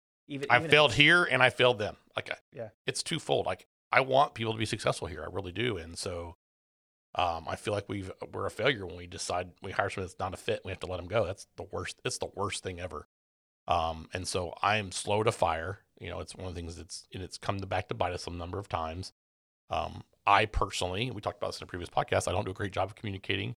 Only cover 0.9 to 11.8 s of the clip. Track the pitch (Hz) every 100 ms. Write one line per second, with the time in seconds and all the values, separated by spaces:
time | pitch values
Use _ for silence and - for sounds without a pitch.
0.9 | 113 147 175 175 131 127 - 123 110 101
1.9 | - _ - - - _ - 110 - -
2.9 | - - 156 - 139 - 95 - _ _
3.9 | 123 135 131 147 - 113 110 110 110 -
4.9 | - 85 82 82 90 92 90 123 95 82
5.9 | 85 - 87 85 - _ _ _ _ _
6.9 | _ _ - 87 82 82 92 - 104 -
7.9 | 104 95 - - 92 98 - 117 120 92
8.9 | 90 87 95 - 90 90 - 98 90 98
9.9 | - 92 - 92 87 - 107 - 92 85
10.9 | 90 87 110 101 98 - - 92 95